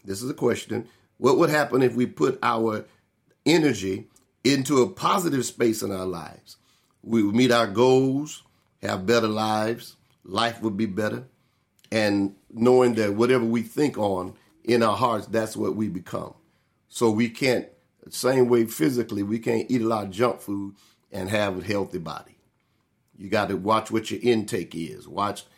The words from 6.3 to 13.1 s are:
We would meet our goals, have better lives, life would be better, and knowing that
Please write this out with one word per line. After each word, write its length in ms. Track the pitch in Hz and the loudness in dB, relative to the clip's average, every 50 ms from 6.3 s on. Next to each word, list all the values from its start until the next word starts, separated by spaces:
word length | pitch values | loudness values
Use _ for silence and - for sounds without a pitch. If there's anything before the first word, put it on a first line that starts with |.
| 85 - _ - - _ _ _ _ _ _ _ _ _ - | -18 -20 _ -20 -20 _ _ _ _ _ _ _ _ _ -6
We 200 | - 113 113 101 | 0 0 2 2
would 120 | 101 107 | 2 4
meet 160 | 123 127 120 | 4 4 4
our 160 | 117 117 113 | 4 4 2
goals, 760 | 101 95 113 127 131 131 131 135 131 135 143 151 151 - - _ _ _ _ _ _ _ _ | 2 2 4 4 6 6 4 4 2 -2 -4 -6 -8 -12 -18 _ _ _ _ _ _ _ _
have 240 | - 104 104 95 92 | -6 -6 -6 -4 0
better 220 | 110 117 117 113 | 2 2 2 2
lives, 680 | 107 107 107 110 110 107 107 107 113 120 120 - - - _ _ _ _ _ _ | 0 -2 -2 -2 -2 0 0 -2 -2 -4 -6 -10 -20 -20 _ _ _ _ _ _
life 380 | 98 95 107 117 117 113 - | -6 -4 -2 -2 -2 -4 -4
would 160 | 107 113 98 | -4 -4 -2
be 80 | 101 113 | -2 -4
better, 400 | 98 90 107 107 107 113 123 131 - _ _ _ _ _ _ _ _ _ _ _ - | -4 -2 -4 -4 -4 -4 -6 -12 -16 _ _ _ _ _ _ _ _ _ _ _ -4
and 440 | 107 110 107 101 101 101 98 98 - _ _ _ | -2 0 0 2 2 0 0 -2 -6 _ _ _
knowing 440 | 107 110 117 123 127 127 123 120 110 | -4 2 4 6 6 8 6 4 4
that 200 | 110 107 101 | 2 0 0